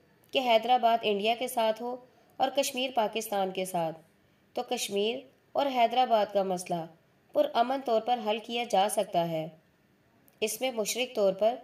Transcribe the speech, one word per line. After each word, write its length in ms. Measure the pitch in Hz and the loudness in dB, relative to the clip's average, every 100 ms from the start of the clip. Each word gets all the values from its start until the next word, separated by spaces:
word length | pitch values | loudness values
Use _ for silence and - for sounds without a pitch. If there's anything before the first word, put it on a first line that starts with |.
| _ _ _ | _ _ _
कि 60 | 269 | -2
हैदराबाद 640 | 247 226 233 247 226 226 | 4 4 4 4 4 2
इंडिया 320 | 214 202 214 233 | 0 0 0 0
के 120 | 247 | -2
साथ 340 | 247 220 220 | 0 0 0
हो 100 | 240 247 - _ _ - | -4 -10 -14 _ _ -4
और 100 | 262 | -2
कश्मीर 440 | 269 269 247 262 254 | 0 -2 -2 -4 0
पाकिस्तान 560 | 208 226 220 202 190 | 0 -2 -4 -2 -2
के 140 | 185 185 | -2 -4
साथ, 280 | 175 160 160 _ _ _ _ _ - | -2 -4 -6 _ _ _ _ _ -8
तो 80 | |
कश्मीर 640 | 247 233 - 202 214 254 - _ _ - | -6 -4 -2 0 0 -2 -10 _ _ -2
और 120 | 285 | 0
हैदराबाद 640 | 254 226 240 247 220 202 | 2 2 4 4 4 2
का 120 | 202 | 0
मसला 380 | 190 180 - 175 160 - _ _ _ 285 | 0 -2 -4 -6 -6 -14 _ _ _ 0
पुरअमन 440 | 294 233 240 269 | 0 2 0 0
तौर 220 | 262 220 | 0 0
पर 180 | 226 240 | 0 -2
हल 200 | 214 226 | -2 -4
किया 240 | 226 240 | -4 -6
जा 240 | 233 190 208 | 0 2 2
सकता 340 | 214 196 175 | 0 0 0
है। 300 | 170 160 160 - _ _ _ _ _ _ _ - | 0 -2 -6 -12 _ _ _ _ _ _ _ -6
इसमें 300 | 220 - 262 | -4 -2 -4
मुशरिक 420 | 226 202 226 247 220 | -2 -4 -2 -4 2
तौर 180 | 196 | 2
पर 240 | 185 220 262 | 4 0 0